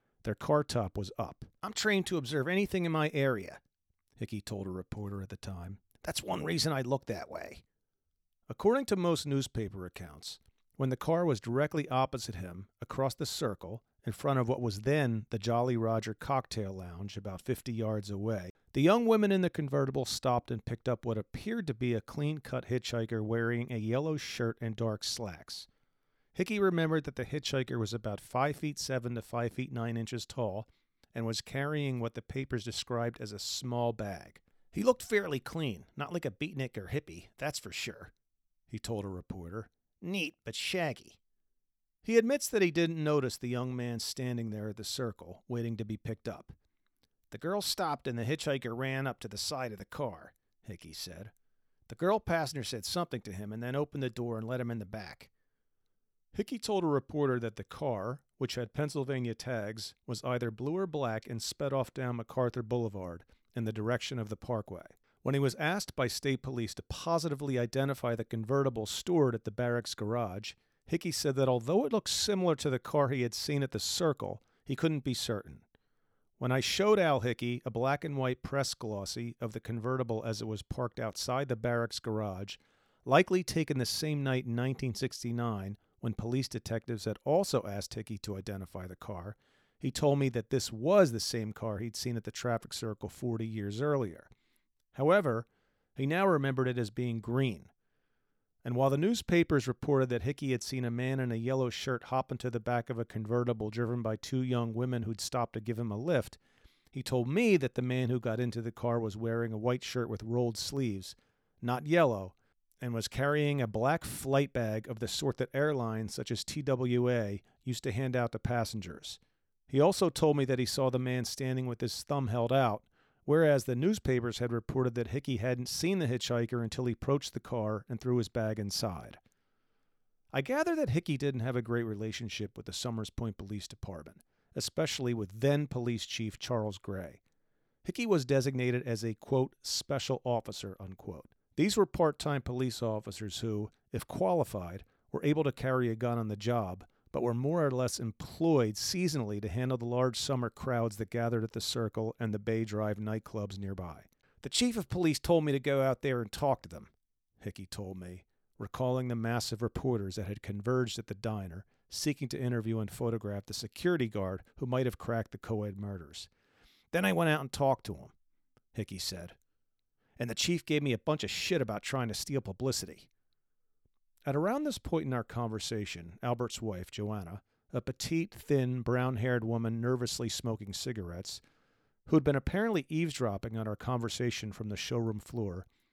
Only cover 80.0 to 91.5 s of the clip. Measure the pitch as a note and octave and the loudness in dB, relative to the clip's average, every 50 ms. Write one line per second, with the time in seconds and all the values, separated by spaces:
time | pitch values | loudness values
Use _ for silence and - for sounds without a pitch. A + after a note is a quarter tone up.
80 | B2+ A2+ A2+ A2 A2+ A#2 A2 G2+ A2+ A2 A2 G2+ - - - - B2 A#2 - - | 0 0 -2 -2 0 -2 -4 -2 -4 -4 -6 -6 -6 -6 -4 -2 -4 -4 -2 -4
81 | A#2 A2 - - - - B2 C3 C#3+ B2+ B2 A2 A#2 B2 A#2+ A#2 A#2 A#2 - - | -4 -4 -4 -4 -2 -2 0 0 0 0 -2 0 0 2 2 2 0 0 -2 -4
82 | - A#2 G#2+ G#2+ G#2+ G#2 F#2+ F#2 G2+ G2+ - - _ _ _ _ _ _ _ _ | -2 -2 0 0 0 -2 -4 -6 -8 -8 -10 -12 _ _ _ _ _ _ _ _
83 | - B2 C3 E3 F#3 - F#3 F#3 F3+ - - E3 D#3 - D3 C3 A#2+ - - - | 2 6 6 6 8 6 4 2 2 2 0 0 2 2 2 0 0 0 0 -2
84 | D#3 D#3 D3+ C#3+ C#3 C3+ C3 B2+ - B2 A#2 A#2+ B2 C3 C3 - C3+ B2+ G#2+ - | 0 0 0 0 2 2 2 0 0 0 0 0 0 0 0 0 -2 -2 -2 -2
85 | C3+ B2+ - - - A#2+ A#2 A#2+ A#2+ A#2 G#2+ G2+ F#2+ G2 G#2 - _ _ _ _ | -2 -4 -4 -4 -6 -4 -2 -2 0 0 -2 -2 -4 -6 -8 -10 _ _ _ _
86 | - A#2 G#2+ - A2 A#2 B2 C3+ C3 - - A2 - - A2+ A2 - - A#2+ G#2 | -4 -4 -2 -2 -2 0 0 0 0 -2 -4 -6 -4 -2 -2 -2 -2 -4 -6 -4
87 | - A2+ G#2 - - C3+ D3+ F#3 G3+ - - B2 - G#2 G2+ G2+ - - - A#2 | -2 -4 -4 -2 2 2 4 4 4 4 2 0 0 -2 -4 -6 -6 -6 -6 -8
88 | G#2+ - A2 G2 - G#2 G2+ G2 G2 G#2+ G2+ F#2+ F#2+ - - F#2 F#2 F2+ F#2 - | -8 -6 -8 -8 -6 -6 -6 -6 -6 -6 -6 -6 -8 -8 -10 -10 -10 -10 -12 -12
89 | - - G2+ F2 E2+ G#2 G#2 - _ _ _ _ _ _ _ _ - B2+ - - | -10 -10 -8 -8 -8 -10 -12 -12 _ _ _ _ _ _ _ _ -4 -4 0 4
90 | D3+ C#3+ C#3 C#3 C#3 C3 - A#2+ G#2+ - C3+ B2+ - - A#2 G#2+ A#2+ D#3+ G3 G#3 | 4 6 6 6 4 2 2 0 0 0 0 0 0 -2 -4 -2 2 6 8 8
91 | F#3 C3+ A#2 G#2+ - - - A#2 G#2+ G#2+ | 8 8 6 0 -2 -2 -2 -2 -2 -4